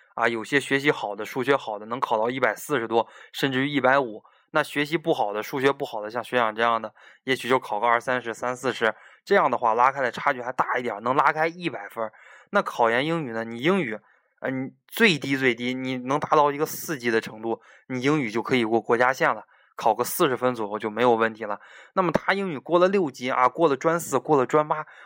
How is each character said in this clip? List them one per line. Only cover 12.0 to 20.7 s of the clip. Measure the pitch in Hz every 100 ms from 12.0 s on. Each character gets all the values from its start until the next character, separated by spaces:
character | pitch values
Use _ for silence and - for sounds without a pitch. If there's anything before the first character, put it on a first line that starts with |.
儿。 | 110 - - - _
那 | 202
考 | - - 113
研 | 120
英 | 151 165
语 | 131
呢？ | 113
你 | 113 117
英 | 151 196
语， | 127 107 _ _ _ _
呃， | 131
你 | 131 135 - _
最 | - 226 147
低 | 139 139
最 | 131
低， | 120 123
你 | 131 131 127
能 | 127 147
达 | -
到 | 151 147
一 | 143
个 |
四 | 151 - - 139
级 | 120
的 | 113
程 | - 110
度， | 113 110 - - -
你 | 127
英 | 135 156
语 | 113
就 | 113
可 | -
以 | 131
过 | 110 113
国 | - 117
家 | 123
线 | 135 151
了， | 110 - _ _
考 | - 117
个 | 107
四 | 120 - 160
十 |
分 | 117 127
左 | 117
右 | 104